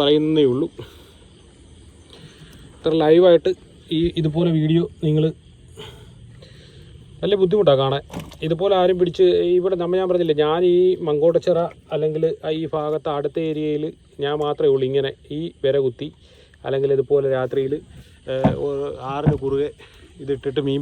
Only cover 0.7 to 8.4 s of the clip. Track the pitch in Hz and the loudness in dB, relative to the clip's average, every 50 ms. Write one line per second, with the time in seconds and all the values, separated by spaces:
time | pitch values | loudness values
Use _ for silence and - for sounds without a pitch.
0.7 | - - - - - - - - - - - - - - - - - - - - | -8 -12 -20 -20 -20 -20 -20 -20 -20 -20 -20 -20 -20 -20 -20 -20 -20 -20 -20 -20
1.7 | - - - - - - - - - - - - - - - - - - - - | -20 -20 -20 -20 -20 -20 -20 -20 -20 -20 -20 -20 -20 -20 -20 -20 -20 -20 -20 -20
2.7 | - - - 160 156 165 151 151 160 170 185 180 170 160 - 185 180 - - - | -14 -6 -4 -2 0 2 4 6 6 8 8 8 6 6 4 2 -4 -4 -8 -20
3.7 | - - - - 165 156 170 175 - 175 156 156 147 165 175 175 165 156 151 156 | -20 -20 -10 -6 -4 -2 -2 -2 -2 -2 -2 -2 0 0 0 0 0 0 2 2
4.7 | 165 170 175 - - - - 151 151 156 156 160 - - - - - - - - | 2 0 0 -2 -6 -4 -2 0 0 2 0 0 -2 -6 -14 -20 -20 -20 -20 -20
5.7 | - - - - - - - - - - - - - - - - - - - - | -20 -20 -20 -20 -20 -20 -20 -20 -20 -20 -20 -20 -20 -20 -20 -20 -20 -20 -20 -20
6.7 | - - - - - - - - - - 170 180 208 190 190 175 208 208 196 147 | -20 -20 -20 -20 -20 -20 -20 -20 -12 -8 -2 0 0 2 2 2 2 4 4 6
7.7 | 139 131 135 135 131 - - - - 180 - - - - | 4 4 4 0 -2 -4 -6 -8 -14 -14 -14 -14 -12 -8